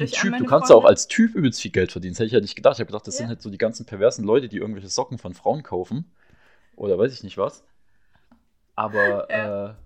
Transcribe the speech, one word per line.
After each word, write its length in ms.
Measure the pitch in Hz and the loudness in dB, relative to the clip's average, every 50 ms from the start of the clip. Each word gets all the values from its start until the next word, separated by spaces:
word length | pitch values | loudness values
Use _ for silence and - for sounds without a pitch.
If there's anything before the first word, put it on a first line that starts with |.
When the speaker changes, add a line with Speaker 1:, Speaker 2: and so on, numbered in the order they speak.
Speaker 1:
irgendein 20 | - | -4
Speaker 2:
euch 120 | - - | -6 -4
an, 60 | - | -4
Speaker 1:
Typ, 100 | 190 202 | -2 -2
Speaker 2:
meine 120 | - 247 - | -2 -2 0
Speaker 1:
du 60 | 123 | 2
kannst 180 | 139 165 - | 2 4 8
Speaker 2:
Freunde. 160 | - 139 110 - | 8 8 10 10
Speaker 1:
auch 40 | - | 8
als 180 | 101 - - | 6 4 2
Typ 280 | - - - 226 226 226 | -2 2 2 2 2 2
übelst 260 | 196 147 123 - - | 2 0 0 0 -2
viel 100 | - 95 | -8 -4
Geld 220 | - 95 92 - - | -2 -2 -2 -2 -4
verdienen. 200 | 90 87 92 85 | -8 -10 -8 -6
Das 40 | - | -4
hätte 80 | 113 | -2
ich 60 | 107 123 | 2 2
halt 100 | 110 101 | 2 2
nicht 120 | - - | 0 0
gedacht. 180 | - - 139 151 | 2 2 2 2
Ich 60 | - | 0
hab 60 | - | -4
gedacht, 200 | - 101 104 - | -8 -10 -10 -10
das 80 | - - | -10 -10
sind 100 | 277 117 | -8 -8
Speaker 2:
Ja. 40 | 117 | -8
Speaker 1:
halt 120 | 113 - | -10 -10
so 80 | - 107 | -12 -12
die 80 | 98 | -6
ganzen 280 | 90 113 110 113 - 113 | -4 -4 -4 -4 -6 -14
perversen 400 | - 107 95 104 123 - - 104 | -12 -2 2 2 2 2 0 0
Leute, 240 | 101 117 143 127 107 | 2 2 2 0 -2
die 80 | 104 | -6
irgendwelche 320 | 82 101 110 104 98 98 95 | -8 -8 -8 -10 -10 -10 -8
Socken 280 | - - 143 - 135 | -6 -6 -6 -6 -8
von 160 | - - 92 90 | -12 -12 -12 -14
Frauen 300 | - - 104 117 156 - | -6 -4 -4 -4 -4 -6
kaufen. 480 | - 92 90 90 - 110 147 170 - _ _ _ _ _ _ _ _ _ _ _ _ _ | -8 -6 -6 -6 -6 -8 -8 -8 -10 _ _ _ _ _ _ _ _ _ _ _ _ _
Oder 220 | - 104 101 92 | -6 -4 -2 0
weiß 160 | 87 113 135 127 | 0 0 -2 -2
ich 100 | - 104 | -6 -16
nicht 140 | 95 - | -12 -6
was. 260 | 95 101 - - - _ _ _ _ _ _ _ _ _ _ _ _ _ _ _ _ _ _ _ _ _ _ _ | -6 -6 -6 -6 -10 _ _ _ _ _ _ _ _ _ _ _ _ _ _ _ _ _ _ _ _ _ _ _
Aber, 540 | 107 107 107 107 104 101 101 101 98 - - | -6 -6 -4 0 0 0 0 0 -2 -4 -4
Speaker 2:
Ja. 380 | - 107 107 104 101 - 202 202 | -6 -6 -4 -4 -6 -6 -8 -10
Speaker 1:
äh, 40 | - - - | -12 -16 -20